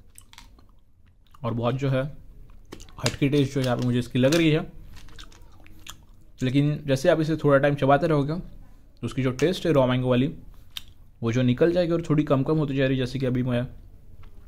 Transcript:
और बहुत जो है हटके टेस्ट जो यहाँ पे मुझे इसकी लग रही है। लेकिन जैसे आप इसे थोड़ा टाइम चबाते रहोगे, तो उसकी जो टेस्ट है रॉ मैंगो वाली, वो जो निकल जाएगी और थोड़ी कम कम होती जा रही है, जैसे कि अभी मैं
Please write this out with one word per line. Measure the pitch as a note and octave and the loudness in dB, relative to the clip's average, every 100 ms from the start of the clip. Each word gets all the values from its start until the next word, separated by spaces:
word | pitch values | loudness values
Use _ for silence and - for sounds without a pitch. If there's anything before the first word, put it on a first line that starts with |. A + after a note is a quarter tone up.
| - - - - - - - - - - - _ - - | -20 -20 -20 -20 -20 -20 -20 -20 -20 -20 -20 _ -20 -12
और | A#2 | -8
बहुत | A#2 A#2+ C3 | -4 -2 -2
जो | C3+ | -2
है | C3 C#3+ - - - - - - - - - - | -2 -4 -8 -18 -20 -20 -20 -20 -20 -18 -4 -4
हटके | - C#3+ | 0 0
टेस्ट | C#3+ C3 | 2 0
जो | C#3 | 0
यहाँ | B2+ B2 | -2 0
पे | B2 | 0
मुझे | B2 | -2
इसकी | A#2+ C3 | -2 2
लग | B2+ E3 | 2 4
रही | E3 | 4
है। | D3+ F#3 - - - - - - - - - - - - - - - - - | 2 -2 -12 -18 -18 -16 -18 -18 -20 -20 -20 -20 -20 -18 -20 -20 -20 -20 -6
लेकिन | B2+ C3+ D3 D3 - | -2 2 2 0 -2
जैसे | C3+ F3+ | 0 2
आप | D#3+ | 2
इसे | D#3 D#3 | 2 0
थोड़ा | D3 C#3 | 4 4
टाइम | C#3+ C#3+ | 4 2
चबाते | C3+ C#3+ E3 | 4 4 4
रहोगे, | D3+ C#3 E3+ - - - - - - | 0 0 -4 -10 -14 -20 -20 -20 -10
तो | A#2 | -8
उसकी | - | -2
जो | C3 | -2
टेस्ट | B2+ D#3 F#3 F3 | 2 0 2 2
है | |
रॉ | C#3 B2+ | 4 4
मैंगो | B2+ B2+ | 2 2
वाली, | B2 B2 - - - - - - - - - | 2 2 -2 -14 -20 -16 -16 -16 -20 -20 -6
वो | A#2 | -2
जो | A#2 | 2
निकल | B2 B2 E3 | 2 4 4
जाएगी | F3 F3 | 2 0
और | E3 | 0
थोड़ी | E3 D3+ | 0 0
कम | D3 C3+ | 2 2
कम | C3+ D#3 | 2 0
होती | C#3+ C3+ | 0 0
जा | C3+ | 0
रही | C3 | 0
है, | B2 | -2
जैसे | C3+ | -4
कि | C3 | -2
अभी | B2+ | -2
मैं | B2+ A#2+ B2 - - - - - - - | 0 -2 -4 -10 -20 -20 -20 -18 -18 -18